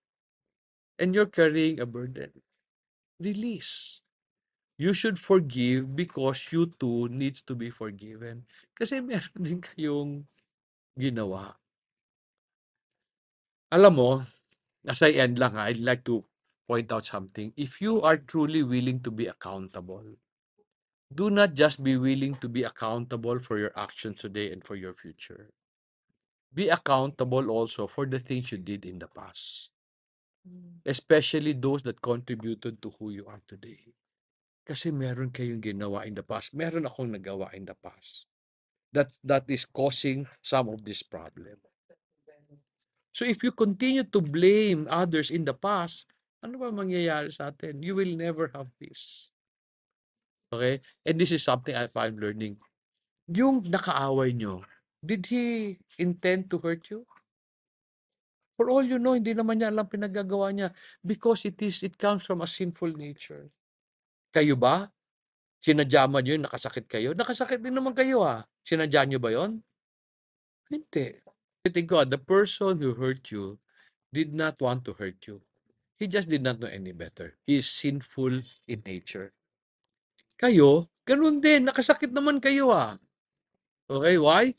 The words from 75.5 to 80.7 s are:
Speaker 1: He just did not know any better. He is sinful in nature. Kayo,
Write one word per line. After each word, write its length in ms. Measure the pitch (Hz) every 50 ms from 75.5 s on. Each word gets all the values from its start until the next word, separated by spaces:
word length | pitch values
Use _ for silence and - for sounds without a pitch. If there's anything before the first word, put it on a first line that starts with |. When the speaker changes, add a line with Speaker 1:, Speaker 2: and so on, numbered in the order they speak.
| _ _ _ _ _ _ _ _ _ -
Speaker 1:
He 80 | 214 196
just 180 | 175 202 190 165
did 140 | 156 143
not 160 | 127 131 120 110
know 80 | 117 113
any 240 | - 98 95 92
better. 460 | 90 85 85 85 - - 87 78 - _ _
He 160 | - 143 139
is 80 | - -
sinful 720 | - - - 143 139 143 127 - - - 131 131 127 131 127 - - _ _ -
in 120 | 123 107 107
nature. 480 | 98 95 90 - - - 101 95 98 - _ _ _ _ _ _ _ _ _ _ _ _ _ _ _ _ _ _ _ _ -
Kayo, 480 | - 254 233 175 143 139